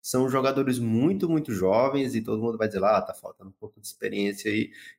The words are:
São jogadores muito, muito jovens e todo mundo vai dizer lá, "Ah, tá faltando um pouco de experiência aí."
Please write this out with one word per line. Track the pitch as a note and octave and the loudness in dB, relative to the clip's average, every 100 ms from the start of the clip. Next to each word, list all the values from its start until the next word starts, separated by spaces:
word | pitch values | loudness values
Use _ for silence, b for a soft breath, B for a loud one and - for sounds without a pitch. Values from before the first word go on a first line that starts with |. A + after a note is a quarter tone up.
São | - B2+ C3 | -2 0 2
jogadores | C3+ C3 C3+ C3 B2 | 2 2 0 0 0
muito, | A#2 A2+ D3 G3 E3+ | 0 2 2 2 0
muito | D#3+ D3 | 0 -2
jovens | G2+ F#2 G#2+ C3+ C#3 C3 A2+ | 0 2 4 4 2 -2 -2
e | |
todo | A2 A2 | -4 -2
mundo | A#2 A2+ | -2 -2
vai | A2 | -2
dizer | G2 | 2
lá, | G2 G2 | 4 2
"Ah, | |
tá | F#2 | 0
faltando | - - - G2 | -10 -14 -18 -20
um | - | -18
pouco | G#2+ - | -20 -16
de | G#2 | -18
experiência | - G#2 G2+ G2+ G2 A2 | -8 -6 -2 -2 -2 -2
aí." | G#2+ - B B | -2 -2 B B